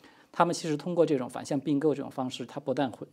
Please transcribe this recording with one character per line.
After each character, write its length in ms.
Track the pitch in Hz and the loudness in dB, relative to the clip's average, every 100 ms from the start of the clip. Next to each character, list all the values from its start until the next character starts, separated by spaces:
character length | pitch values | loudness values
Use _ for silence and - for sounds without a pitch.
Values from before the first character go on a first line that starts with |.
| - - - | -20 -20 -8
他 140 | - 170 | 2 4
们 80 | |
其 160 | 165 170 | 2 -2
实 80 | 147 | -2
通 160 | 180 | -2
过 100 | 170 | 2
这 140 | 156 135 | 4 4
种 100 | 120 | 0
反 160 | - | -8
向 160 | - 143 | -2 -2
并 200 | 156 139 | 0 2
购 120 | 151 | 2
这 120 | 139 | 0
种 80 | 127 | -4
方 180 | 135 127 | -6 -6
式， 160 | - 120 | -6 -10
他 140 | - | -8
不 120 | - | -4
但 160 | 131 131 | 0 -2
会， 160 | - - | -4 -10